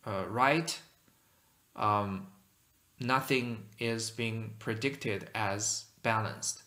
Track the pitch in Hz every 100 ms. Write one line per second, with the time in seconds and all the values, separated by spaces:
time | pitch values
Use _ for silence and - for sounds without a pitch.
0 | - 98 90 113 135 156 165 - - _
1 | _ _ _ _ _ _ _ - 107 104
2 | 101 95 98 - _ _ _ _ _ _
3 | 123 131 135 135 120 113 - - 117 113
4 | 110 - 113 110 110 110 - 110 135 139
5 | 123 98 - 110 104 101 107 - - _
6 | 117 110 104 64 - -